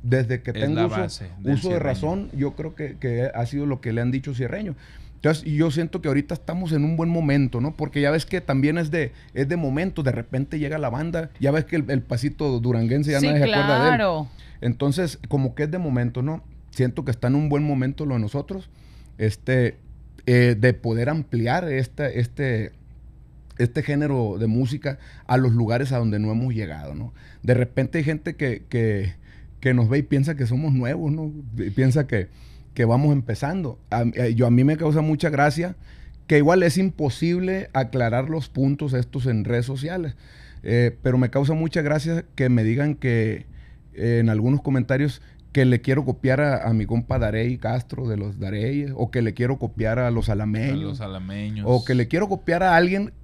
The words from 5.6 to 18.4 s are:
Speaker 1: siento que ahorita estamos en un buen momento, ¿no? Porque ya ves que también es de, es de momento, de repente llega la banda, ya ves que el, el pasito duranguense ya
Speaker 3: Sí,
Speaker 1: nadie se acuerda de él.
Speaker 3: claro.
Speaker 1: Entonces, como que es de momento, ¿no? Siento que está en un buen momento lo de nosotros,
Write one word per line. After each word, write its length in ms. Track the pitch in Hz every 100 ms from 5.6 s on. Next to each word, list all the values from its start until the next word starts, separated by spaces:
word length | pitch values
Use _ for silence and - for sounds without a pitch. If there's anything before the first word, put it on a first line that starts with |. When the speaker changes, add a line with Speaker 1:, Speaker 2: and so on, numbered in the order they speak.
| 160
Speaker 1:
siento 300 | 147 165 139
que 80 | 151
ahorita 240 | 135 143
estamos 400 | 135 - 165 180
en 100 | 156
un 140 | 147 165
buen 120 | 165
momento, 520 | 170 156 139 135 120
¿no? 120 | 135
Porque 280 | 156 151 143
ya 100 | 143
ves 140 | 160 -
que 160 | 185
también 360 | - 135 143 165
es 140 | 156
de, 220 | 165 131 - -
es 140 | - 139
de 80 | 175
momento, 480 | 147 139 185 175
de 80 | 135
repente 480 | 120 113 131 143 160
llega 180 | 147 156
la 120 | 139
banda, 400 | 120 165 165 160 -
ya 120 | 135
ves 120 | 151
que 140 | - 170
el, 80 | 139
el 140 | 139
pasito 580 | 120 120 139 - 151 123
duranguense 520 | 117 117 113 135 147
ya 100 | 143
Speaker 3:
Sí, 60 | 143
Speaker 1:
nadie 180 | 147 139
se 40 |
acuerda 260 | 208 196 -
de 80 | 247
él. 40 | 247
Speaker 3:
claro. 320 | 202 160 139 - - -
Speaker 1:
Entonces, 600 | 120 117 139 143 175 - -
como 260 | 139 131 120
que 80 |
es 80 | 147
de 60 | 180
momento, 440 | 165 123 120 123
¿no? 220 | 135 160 - - -
Siento 340 | - 127 123 131
que 60 |
está 160 | 117 123
en 60 | 139
un 120 | 151
buen 160 | 143
momento 420 | 147 139 127 139 151
lo 100 | 123
de 40 |
nosotros, 500 | 107 139